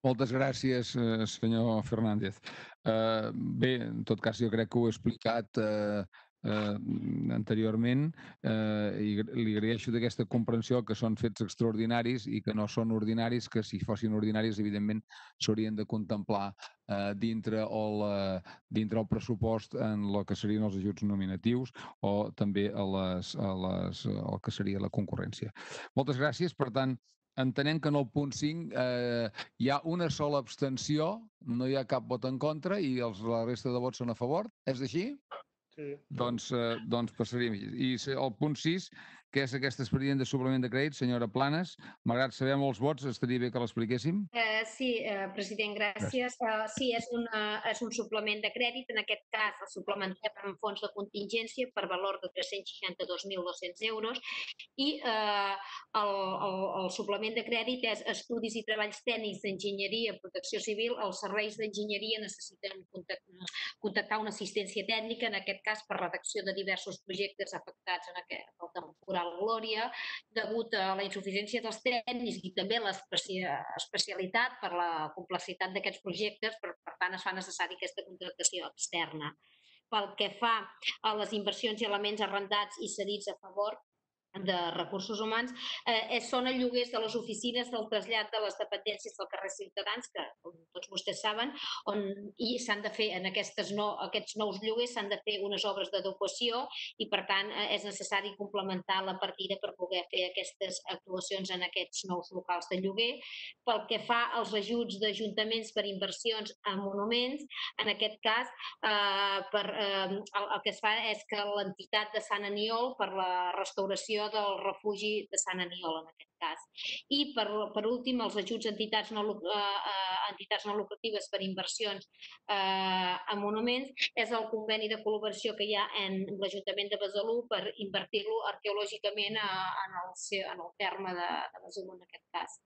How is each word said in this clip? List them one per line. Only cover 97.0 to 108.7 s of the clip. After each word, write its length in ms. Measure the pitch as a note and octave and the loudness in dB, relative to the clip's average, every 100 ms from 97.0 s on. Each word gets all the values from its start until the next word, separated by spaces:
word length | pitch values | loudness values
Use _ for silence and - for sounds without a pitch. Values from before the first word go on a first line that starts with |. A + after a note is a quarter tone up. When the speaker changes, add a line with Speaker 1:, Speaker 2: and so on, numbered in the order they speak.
| A3 | -2
Speaker 3:
per 140 | G3+ G3 | -2 2
tant, 180 | G3 G3+ | 0 0
eh, 220 | G3+ G#3 G3+ | -2 0 0
és 80 | G3+ | -2
necessari 460 | F#3+ - G3 G3+ G3 | -6 0 0 0 -8
complementar 600 | G3 G3+ F#3+ F#3 - F#3+ F#3+ | -4 -2 0 -2 0 0 0
la 100 | F#3+ | -2
partida 400 | F#3+ F#3 F#3+ G3 | -4 -4 -4 -2
per 100 | G3+ | -4
poder 320 | - F3+ F3+ F3 | -4 -2 0 0
fer 160 | F#3 F3+ | 0 0
aquestes 540 | F#3 F#3 - F#3+ F#3 - | -2 -6 -6 -4 -4 -6
actuacions 600 | F#3 - F#3 F3 G3 F#3 F3+ | -10 -4 -6 -4 -4 -2 -2
en 80 | |
aquests 400 | F3+ F#3 F3+ - F#3+ | -2 -2 -2 -6 -2
nous 180 | F3+ E3+ F#3 | -4 -4 -8
locals 320 | F#3 F3 - | -2 -2 0
de 140 | F#3 | 0
lloguer. 320 | F#3+ G3 A#3 C#4+ - - - - | 0 2 0 -2 -10 -12 -12 -6
Pel 220 | - G#3+ - | 0 0 0
que 140 | A3 | -4
fa 160 | - A#3 A#3 A#3 | 2 2 2 0
als 160 | A3 | 0
ajuts 480 | G#3+ G3 A#3 A3+ F#3+ | -2 0 0 0 0
d'ajuntaments 720 | G#3+ G3 G#3+ G#3+ G#3+ A3+ A3 | 0 0 -2 0 0 0 -2
per 140 | G#3+ G3+ | -2 -2
inversions 640 | F#3+ F#3+ - A#3 A3 G#3 - G#3 | -2 -4 -2 -2 -2 -4 -4 -2
a 80 | F#3+ | -2
monuments, 720 | G3 G3+ G#3 A#3 B3 D4 - - - - | -2 0 2 2 0 -2 -8 -8 -6 -2
en 140 | G#3+ | 0
aquest 260 | G3+ G#3+ G#3+ | 2 0 0
cas, 320 | A3 A3+ - - - | 2 2 0 -8 -12